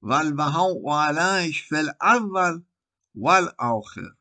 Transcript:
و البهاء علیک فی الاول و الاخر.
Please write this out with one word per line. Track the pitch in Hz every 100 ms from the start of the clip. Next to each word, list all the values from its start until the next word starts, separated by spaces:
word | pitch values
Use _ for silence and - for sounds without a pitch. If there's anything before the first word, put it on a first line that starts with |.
و | 107
البهاء | 135 156 143 151 156 190 170 - 147 151
علیک | 151 175 190 170 151
فی | - 156
الاول | 151 - 185 240 214 190 180 170 175 _ _ _ _ -
و | 117
الاخر. | 185 175 - 120 113 101 - 92 _